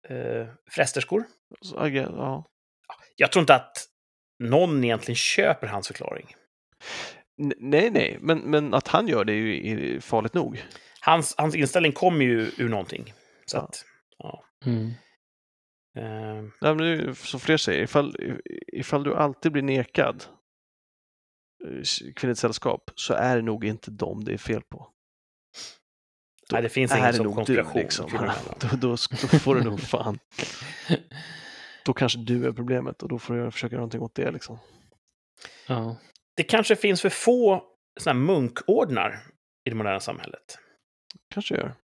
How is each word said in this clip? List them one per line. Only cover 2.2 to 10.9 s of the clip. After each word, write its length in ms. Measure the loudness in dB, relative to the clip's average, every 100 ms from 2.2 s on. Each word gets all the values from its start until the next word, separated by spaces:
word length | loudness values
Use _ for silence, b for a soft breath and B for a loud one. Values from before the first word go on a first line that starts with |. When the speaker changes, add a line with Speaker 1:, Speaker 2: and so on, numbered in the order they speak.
| -6 -6 -10 _ _ _ _ B B 0
Speaker 1:
Jag 160 | 4
tror 100 | 4
inte 140 | 8 6
att 320 | 6 -14 -14 _ _ _ _ _
någon 400 | 2 4 6 4
egentligen 320 | 4 2 0 -2
köper 520 | 2 4 4 2 -4
hans 200 | -6 -8
förklaring. 480 | -10 -10 -10 -14 -20 _ _ _ _ B B B B _ -6
Speaker 2:
N-, 120 | -4 -4
nej, 320 | 2 4 6
nej, 260 | 4 0 -2
men, 180 | 0 0
men 340 | 4 2 4
att 140 | 0 4
han 200 | 2 4
gör 180 | 2 2
det 80 |
är 20 | 0
ju, 600 | 0 -2 -2 -4 -4 -6
är 40 |
farligt 340 | 0 0 0
nog. 320 | -2 -4 -6 -14 B B